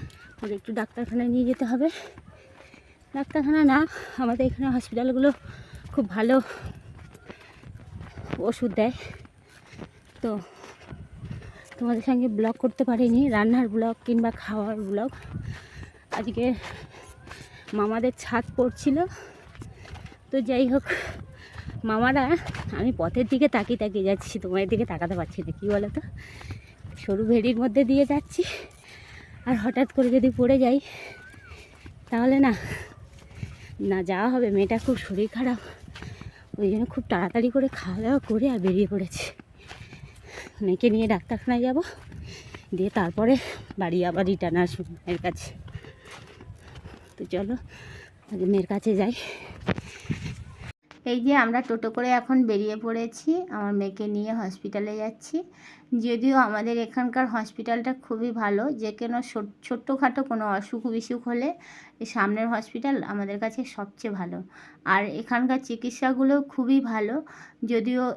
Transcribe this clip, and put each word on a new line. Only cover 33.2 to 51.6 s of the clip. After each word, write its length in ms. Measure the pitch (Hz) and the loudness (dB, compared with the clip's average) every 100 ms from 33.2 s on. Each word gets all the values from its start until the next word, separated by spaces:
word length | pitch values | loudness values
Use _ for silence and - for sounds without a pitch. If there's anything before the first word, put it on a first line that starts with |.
| - - - - - - | -20 -14 -14 -14 -16 -6
না 220 | 202 190 | 0 0
যাওয়া 260 | 175 185 233 | 0 0 2
হবে। 220 | 254 233 | 2 2
মেয়েটা 280 | 196 196 226 | 4 2 2
খুব 180 | - 254 | 0 -2
শরীর 320 | - 196 214 | -2 -2 -2
খারাপ, 300 | 226 254 233 - - - - - - - - - - | -2 -2 -2 -6 -18 -18 -16 -14 -14 -16 -18 -14 -2
ওই 120 | 202 | 0
জন্য 160 | 214 240 | 2 0
খুব 180 | - - | -4 -2
তাড়াতাড়ি 420 | 185 175 233 240 | 0 0 2 2
করে 180 | 269 262 | 2 2
খাওয়া 280 | - 185 185 | 0 -6 -4
দাওয়া 180 | 220 277 | 0 0
করে 320 | - 220 269 | 2 2 2
আর 80 | 233 | 2
বেরিয়ে 280 | 190 185 196 | 2 4 2
পড়েছি। 460 | 196 185 - - - - - - - - - - - - - - - | 0 -4 -6 -10 -12 -20 -20 -20 -20 -18 -18 -18 -20 -18 -16 -16 -4
মেয়েকে 280 | 196 180 240 | 0 4 4
নিয়ে 180 | 214 226 | 4 4
ডাক্তারখানায় 520 | 196 - 226 - 240 | 0 0 -4 0 2
যাব, 200 | 254 262 - - - - - - - - - | 2 2 -2 -8 -16 -16 -14 -16 -16 -18 -8
দিয়ে 160 | 180 196 | -2 0
তারপরে 460 | 226 175 208 226 269 - - - - | 0 0 2 4 4 2 -10 -12 -4
বাড়ি 260 | 175 180 | 0 2
আবার 220 | 175 170 190 | 2 2 2
রিটার্ন 300 | 196 175 170 | 0 2 2
আসবো 280 | 175 - 175 | 2 0 -10
মেয়ের 320 | 165 - 175 | -10 -6 -4
কাছে। 320 | 180 - - - - - - - - - - - - - - - - - - - | -4 -6 -10 -14 -14 -14 -16 -20 -20 -20 -20 -20 -20 -20 -20 -20 -18 -20 -20 -14
তো 80 | |
চলো 320 | - 180 196 247 - - - - - - - | -6 -4 -2 -6 -8 -18 -18 -18 -20 -20 -12
আগে 120 | 202 | -2
মেয়ের 220 | 185 196 175 | 2 2 2
কাছে 300 | 202 226 196 | 0 2 2
যাই। 160 | 208 240 - - - - - - - - - - - - - - - - _ - | 2 0 -8 -12 -16 -8 -4 -4 -6 -12 -8 -6 -6 -10 -14 -16 -16 -18 _ -12
এই 160 | 247 247 | -4 0
যে 160 | 240 285 | 4 6
আমরা 260 | 226 240 | 4 2